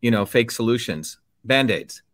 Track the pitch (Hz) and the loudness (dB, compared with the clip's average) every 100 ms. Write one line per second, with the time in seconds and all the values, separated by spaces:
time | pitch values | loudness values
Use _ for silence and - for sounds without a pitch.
0 | 120 110 101 123 117 - 113 120 117 78 | 2 2 2 2 2 0 0 0 -2 -8
1 | 78 - _ _ 110 131 131 90 71 - | -10 -16 _ _ -2 2 2 0 -4 -18
2 | _ | _